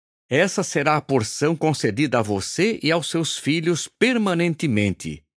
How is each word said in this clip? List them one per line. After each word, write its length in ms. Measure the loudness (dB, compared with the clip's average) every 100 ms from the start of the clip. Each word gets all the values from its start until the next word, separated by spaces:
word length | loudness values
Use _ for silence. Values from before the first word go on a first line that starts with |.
| _ _ -2
Essa 320 | 2 2 0
será 360 | -2 0 2 0
a 40 |
porção 540 | 2 0 0 -2 -2 0
concedida 640 | 0 0 -2 0 0 0
a 20 |
você 560 | 0 -2 -4 -2 0 0
e 80 | 0
aos 160 | 0 0
seus 300 | -4 -4 -4
filhos 500 | -2 0 0 -2 -4
permanentemente, 1400 | 0 2 2 2 0 0 0 0 2 0 -2 -8 -12 _ _